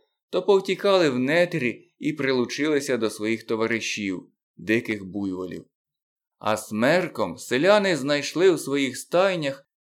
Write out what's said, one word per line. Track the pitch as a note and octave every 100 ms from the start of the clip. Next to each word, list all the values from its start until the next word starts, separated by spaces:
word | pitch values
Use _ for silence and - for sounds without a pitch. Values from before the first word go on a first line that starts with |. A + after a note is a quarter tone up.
| _ _ _
то | F3+
повтікали | F3+ G3 F#3+ F#3 G3+ F#3+ D#3
в | B2
нетрі | B2+ E3 F3 E3+ B2 G#2 _ _
і | D3
прилучилися | D#3 C3+ B2+ A#2+ - D3+ D3 C#3+ B2
до | A2
своїх | - G#2+ A2+ -
товаришів, | A2+ A2+ A2+ - - G2+ F2+ - _ _ -
диких | F2 A2+ B2 G#2+
буйволів. | F#2+ G2+ G2 F2+ F2+ F2 - _ _ _ _ _ _ _
А | G#2+ G#2+
смерком | - G#2+ B2 F3 E3+ - G2 -
селяни | - B2+ F3+ G#3 G3 D#3
знайшли | C#3 D3 C#3 D#3 F#3
у | D#3
своїх | - C#3 C3+ A#2
стайнях | - E3+ G3 F3+ C#3+ C3+ _ _